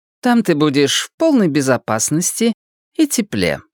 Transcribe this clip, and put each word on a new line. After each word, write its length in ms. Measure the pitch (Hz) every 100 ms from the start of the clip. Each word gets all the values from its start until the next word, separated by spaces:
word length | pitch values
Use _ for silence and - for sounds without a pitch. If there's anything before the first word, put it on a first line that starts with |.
| _ _
«Там 220 | 247 233
ты 100 | 196
будешь 500 | 151 151 139 139 -
в 80 | - -
полной 300 | 330 262 180
безопасности 1040 | 143 135 120 - 110 - 151 180 - 226 - _ _ _ -
и 100 | 294
тепле. 540 | - 208 104 87 69 -